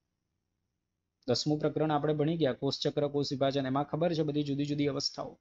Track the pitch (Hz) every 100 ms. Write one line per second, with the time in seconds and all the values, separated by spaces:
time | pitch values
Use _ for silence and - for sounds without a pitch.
0 | _ _ _ _ _ _ _ _ _ _
1 | _ _ - 120 151 151 151 143 156 147
2 | 151 151 147 165 139 120 139 - 151 147
3 | 143 143 139 131 139 139 131 139 147 151
4 | 175 160 151 147 147 139 143 147 143 139
5 | - - 143 -